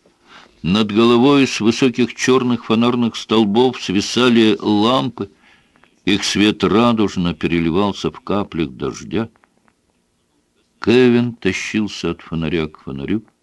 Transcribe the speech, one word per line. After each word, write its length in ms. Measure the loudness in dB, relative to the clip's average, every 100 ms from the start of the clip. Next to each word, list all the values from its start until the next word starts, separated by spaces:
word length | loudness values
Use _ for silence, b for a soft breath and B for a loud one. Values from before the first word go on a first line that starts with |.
| _ b b b b b
Над 300 | -2 0 0
головой 540 | 2 4 4 4 4 2
с 140 | 0
высоких 540 | 0 2 0 0 -2
чёрных 520 | -2 0 0 2 -4 -2
фонарных 500 | 0 2 0 -2 -4
столбов 680 | -2 0 2 2 0 0
свисали 760 | -4 -4 -2 0 2 4 4 2
лампы. 720 | 0 0 2 0 -4 -8 -12 b b b b b b _
Их 200 | -4 -2
свет 380 | -2 2 2 2
радужно 680 | 2 2 2 2 -2 -2 -4
переливался 760 | -4 -2 -2 0 0 -2 -4 -8
в 100 | -8
каплях 500 | -6 -6 -6 -6 -6
дождя. 580 | -6 -10 -10 -8 -6 -8 _ _ _ _ _ _ _ _ _ _ _ _ _ _ _
Кевин 520 | 0 4 4 4 0
тащился 760 | -4 -4 -4 -6 -4 -6 -6 -8
от 100 | -8
фонаря 460 | -8 -6 -4 -4 -6
к 100 | -10
фонарю, 460 | -14 -12 -6 -6 -6 _